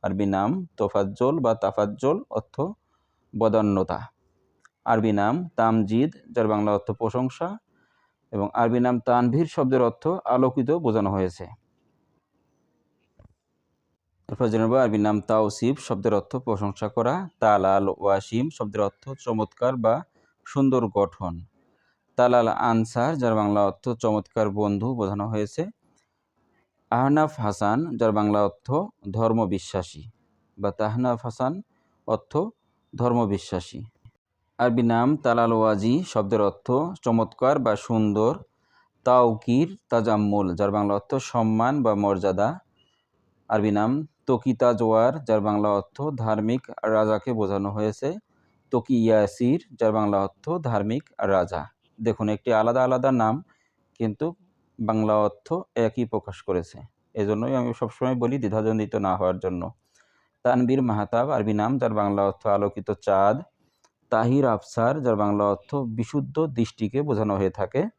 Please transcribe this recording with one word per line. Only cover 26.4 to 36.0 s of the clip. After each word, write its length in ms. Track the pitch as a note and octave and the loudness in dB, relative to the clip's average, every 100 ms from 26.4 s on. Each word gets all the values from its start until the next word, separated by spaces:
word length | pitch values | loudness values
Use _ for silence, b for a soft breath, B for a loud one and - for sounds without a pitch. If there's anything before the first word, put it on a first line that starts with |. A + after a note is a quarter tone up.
| _ _ _ _ _ | _ _ _ _ _
আহনাফ 500 | A#2 C3+ D3+ D#3 D3+ | 0 2 2 2 -2
হাসান, 560 | G#2+ G2+ G#2 A2+ E3 B2 | -4 -2 0 0 -2 0
যার 160 | A2+ | 0
বাংলা 320 | G#2+ G#2 G#2 | 2 2 2
অর্থ 280 | G2+ - - C#3+ D#3 _ G2+ | 0 -2 -4 -4 -4 _ -8
ধর্মবিশ্বাসী, 920 | G2+ A2+ A2+ G#2 F#2 - G2 F2 D2+ A2+ _ _ _ _ _ | 0 2 2 0 -2 -4 -6 -6 -12 -20 _ _ _ _ _
বা 120 | G2+ | -6
তাহনাফ 480 | - G#2+ A2+ B2 A#2+ | -4 -4 -2 -2 -2
হাসান 400 | B2+ A#2 B2+ F3 - _ _ _ - | -6 -4 -4 -4 -12 _ _ _ -4
অর্থ 300 | A2 - D3 G3+ - _ _ _ - | -4 -2 -4 -4 -8 _ _ _ -2
ধর্মবিশ্বাসী। 840 | A#2+ A#2+ A2+ G2 - F#2 - - A2 _ - _ _ _ _ _ | 0 2 0 -2 -4 -8 -8 -14 -16 _ -20 _ _ _ _ _
আরবি 240 | B2 A#2+ | 0 2
নাম 340 | A#2 A#2 B2 D3+ | 2 2 2 0
তালাল 360 | C3 A#2 A#2 | 0 2 2
ওয়াজি 520 | A2+ A2 G#2 G#2+ C3+ | 4 2 2 2 0